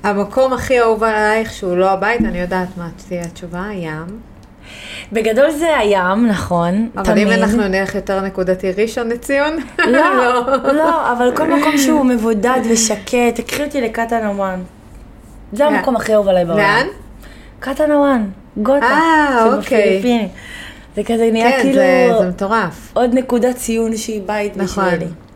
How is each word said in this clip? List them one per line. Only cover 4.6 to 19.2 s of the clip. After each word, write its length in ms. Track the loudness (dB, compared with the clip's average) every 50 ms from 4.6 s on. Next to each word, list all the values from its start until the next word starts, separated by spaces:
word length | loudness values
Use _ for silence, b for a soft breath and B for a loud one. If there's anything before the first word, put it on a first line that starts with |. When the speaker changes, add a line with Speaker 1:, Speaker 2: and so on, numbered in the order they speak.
| B B B B B B B B B B -4
Speaker 2:
בגדול 380 | 0 0 2 4 4 4 2
זה 260 | 2 0 0 2 2
הים, 500 | 2 2 2 2 2 2 2 2 2 2
נכון, 600 | 2 2 0 -2 -2 0 0 0 0 0 0 -2 -2 -4
Speaker 1:
אבל 220 | -4 -2 2 2 2
אם 60 | 4
Speaker 2:
תמיד. 140 | 4 2 2
Speaker 1:
אנחנו 300 | 2 2 2 2 2 2
נלך 260 | 0 0 -2 -2 -4
יותר 260 | -6 -4 -2 -4 -2
נקודתי, 520 | -2 -4 -4 -2 0 0 0 0 -2 -4 -2
ראשון 320 | -2 -2 -2 -2 -4 -4 -4
לציון? 480 | -4 -6 -2 -2 0 0 0 0 -2 -4 -8 -8 -2 0
Speaker 2:
לא, 380 | 2 4 4 4 4 4 2
Speaker 1:
<laughs> 0 |
לא. 560 | 2 2 2 0 0 0 0 -2 0 2 0 2
Speaker 2:
לא, 400 | 2 2 2 2 0 0 -2 0
אבל 200 | 0 0 0 0
כל 180 | 0 0 0 0 2
מקום 200 | 2 2 2 2
שהוא 280 | 2 2 2 2 2
מבודד 540 | 2 2 2 0 0 0 0 0 0 0 0 2 2
ושקט, 640 | 0 2 2 -2 -2 -4 -4 -4 -2 0 0 0 0
תקחי 300 | -2 -6 -6 -6 -6 -6
אותי 160 | -4 -4 -4
לקטמון. 840 | -4 -4 -4 -4 -4 -2 -2 -4 -2 -4 -4 -4 -4 -4 -4 -6 -10 -12 -16 -20 -20 -20 -20 -20 -20 -20 -20 -20 -20 -20 -20 -20 -16 -12 -2
זה 120 | 0 2
Speaker 1:
לאן? 100 | 2 2
Speaker 2:
המקום 220 | 2 0 0 -2
הכי 180 | -2 0 2 2
אהוב 140 | 2 4 4
עליי 160 | 2 2 2
בעולם. 160 | 2 2 2 2
Speaker 1:
לאן? 240 | 2 2 2 0 -2 -6 -12 -18 -20 -20 B B B B B B B B B
Speaker 2:
קטמון, 720 | -10 -8 -2 0 2 2 4 4 4 4 2 2 0 -4 -6 -12 -18 -12 -6
גוטה, 300 | -2 0 2 2 4 4
Speaker 1:
אה, 580 | 2 2 2 4 4 4 4